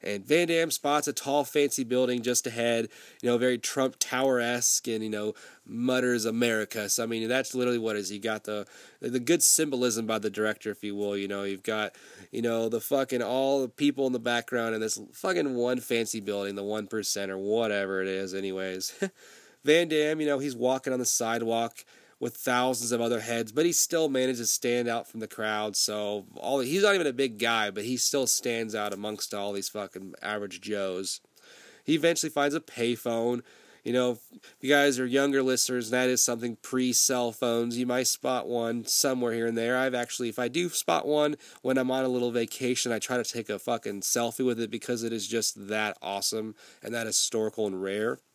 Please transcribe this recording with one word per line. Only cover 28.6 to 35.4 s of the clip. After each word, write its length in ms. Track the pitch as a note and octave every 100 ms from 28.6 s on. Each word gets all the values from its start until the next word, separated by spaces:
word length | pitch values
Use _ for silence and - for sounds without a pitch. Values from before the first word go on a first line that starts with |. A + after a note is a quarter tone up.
| A2+ G#2+
out 160 | G#2
amongst 420 | G2 G#2+ G#2 -
all 180 | G#2 G2+
these 160 | G2+ G2
fucking 460 | G#2+ G2 F#2+ F#2+ -
average 380 | - G#2+ G2+ F2+
Joes. 600 | - G#2 G2 F#2 F#2+ - _ _ - - - -
He 140 | - D#3
eventually 340 | E3 E3 D#3+
finds 240 | D3 C#3+
a 60 | D#3
payphone. 840 | - - A#2+ A#2+ B2 A#2 A#2 B2 - - - -
You 100 | -
know, 200 | B2 B2
if 80 | A#2 - - - _
you 100 | C3
guys 300 | C#3+ C#3+ B2+
are 40 |
younger 380 | B2+ C3 C#3 C3+